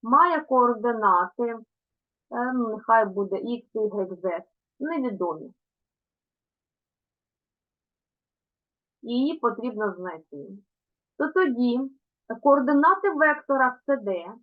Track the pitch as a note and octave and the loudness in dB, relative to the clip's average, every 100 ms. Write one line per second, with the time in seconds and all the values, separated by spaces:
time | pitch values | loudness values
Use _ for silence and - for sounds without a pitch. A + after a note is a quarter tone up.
0 | A3+ B3+ F4 D#4+ - B3+ A#3+ A3+ A#3+ A3+ | 2 4 4 2 0 2 4 2 -2 0
1 | G#3+ G3 F#3+ - A#3+ A3+ A#3 _ _ _ | 2 2 0 -4 -6 -6 -14 _ _ _
2 | _ _ _ A#3+ B3 B3+ A#3 G#3+ - A3+ | _ _ _ -6 -4 -2 -4 -6 2 4
3 | G#3 F#3+ G3 F#3+ A#3 A#3+ _ A3 G#3+ G3+ | 4 -2 -4 -4 -6 -8 _ -4 -4 -2
4 | F#3+ F3+ F#3 E3+ - _ _ _ C#4+ E4 | -6 -4 -6 -6 -10 _ _ _ -6 -4
5 | B3+ F#3+ F3 D#3+ - _ _ _ _ _ | -4 -4 -4 -6 -12 _ _ _ _ _
6 | _ _ _ _ _ _ _ _ _ _ | _ _ _ _ _ _ _ _ _ _
7 | _ _ _ _ _ _ _ _ _ _ | _ _ _ _ _ _ _ _ _ _
8 | _ _ _ _ _ _ _ _ _ _ | _ _ _ _ _ _ _ _ _ _
9 | A#3 A#3+ C#4 E4 A#3+ G3+ B3 G#3 G#3 F3+ | -6 -2 -2 -2 -4 -4 -8 -4 -6 -6
10 | F3+ D#3+ D#3 D3 D#3 G3 _ _ _ _ | -12 -12 _ -18 -18 -20 _ _ _ _
11 | _ _ D4 F4+ F4+ A#3+ B3 A#3+ C4+ _ | _ _ -2 2 0 2 0 0 -4 _
12 | _ _ _ A#3 C#4+ C#4 B3+ C#4+ D#4+ F#4+ | _ _ _ -2 4 4 6 4 4 4
13 | G4 D4+ D#4 D4 - C4+ B3+ B3 - C#4 | 0 2 2 2 -2 2 2 0 -2 -2
14 | G3+ F#3 E3+ A#3 | -2 -6 -8 -18